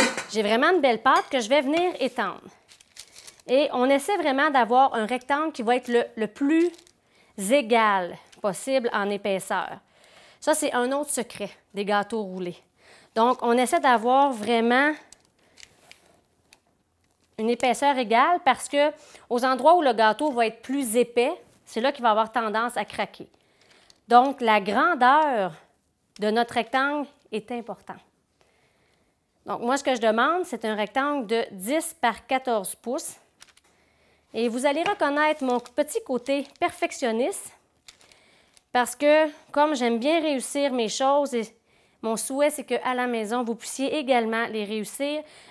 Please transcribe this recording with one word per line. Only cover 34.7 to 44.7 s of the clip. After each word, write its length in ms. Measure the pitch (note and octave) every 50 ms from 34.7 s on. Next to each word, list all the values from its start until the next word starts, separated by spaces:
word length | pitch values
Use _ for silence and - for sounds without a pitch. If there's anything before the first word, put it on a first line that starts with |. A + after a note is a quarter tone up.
| C#4 D#4+
reconnaître 640 | F4 G4+ G4+ - D#4+ C#4+ C#4+ D4 D4+ D#4 D#4 D#4 C4+
mon 160 | B3+ B3 A#3+
petit 440 | A#3+ - - D4+ C#4+ D4 - A4+ A4+
côté 440 | - B3+ A#3+ B3 C#4 C#4 C#4+ C4+ - _ _
perfectionniste 920 | F4 E4+ - - F4 E4 - - C#4 A#3 A3 A3+ C4 F#4 G4 - - - - _ _ _ _ _ _ - - _ - _ - _ _ _ _ _ _ _ _ _ _ _
parce 240 | - B3 A#3+ A#3+ -
que, 340 | - D4 D4 D4+ D#4 D#4 D4+ D4+ - _ _
comme 240 | - C#4+ D4 D#4 D4+
j'aime 240 | A3+ B3 A#3 A#3 A3+
bien 200 | A#3+ D4 E4 E4
réussir 540 | D4+ D#4 C#4 B3 - - - C#4+ C#4 C#4 B3+
mes 160 | B3 A3 G3+
choses, 460 | - - C4+ C4+ C#4 D4 C#4+ - B3
et 80 | A#3 G#3 - - _ _ _ _ _ _ _ _ _
mon 160 | - A3 A3+
souhait, 320 | G#3+ - - C4 C#4 D4 D4+
c'est 140 | C#4+ - -
qu'à 320 | - A#3+ - - C4 B3+
la 100 | B3 B3
maison, 380 | B3 A#3+ A3+ G#3+ G3+ A#3+ B3 B3
vous 100 | A3+ A3+
puissiez 420 | A3+ - - - - C4+ C#4 -
également 520 | D#4 C4+ B3 B3+ A#3+ A3+ A3 A3 A3+ A#3
les 180 | - A3 G#3+ G#3
réussir. 580 | G3+